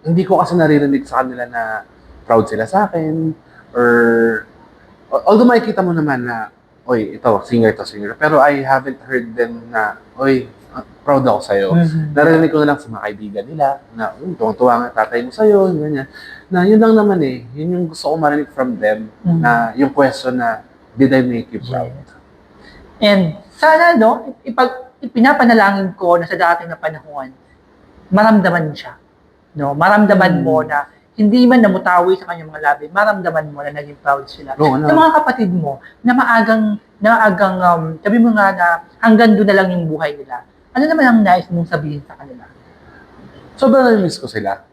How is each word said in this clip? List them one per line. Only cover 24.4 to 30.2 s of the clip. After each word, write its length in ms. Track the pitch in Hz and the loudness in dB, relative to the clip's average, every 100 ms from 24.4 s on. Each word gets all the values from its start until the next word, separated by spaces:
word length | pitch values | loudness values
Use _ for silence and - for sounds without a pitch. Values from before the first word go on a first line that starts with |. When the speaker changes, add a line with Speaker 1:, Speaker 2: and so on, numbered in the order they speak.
| 269 | -10
Speaker 2:
ipag-, 480 | 233 254 - - _ | -2 -2 -2 -18 _
ipinapanalangin 880 | 262 233 247 294 247 226 196 196 190 - | -8 2 2 4 4 4 2 0 -4 -4
ko 160 | 180 175 | 0 0
na 80 | |
sa 160 | 170 175 | 0 -2
darating 320 | 170 170 170 | 0 0 -6
na 80 | 165 | -10
panahon, 560 | 156 151 156 143 131 131 _ _ _ _ _ _ _ | -10 -10 -16 -14 -14 -18 _ _ _ _ _ _ _
maramdaman 640 | 190 220 214 180 170 156 | 2 4 4 2 -2 -4
mo 40 | - | -10
siya. 200 | - - _ _ _ _ _ 151 | -18 -20 _ _ _ _ _ -8
No? 200 | 143 143 | -6 0
Maramdaman 640 | 175 208 208 196 | 2 4 4 4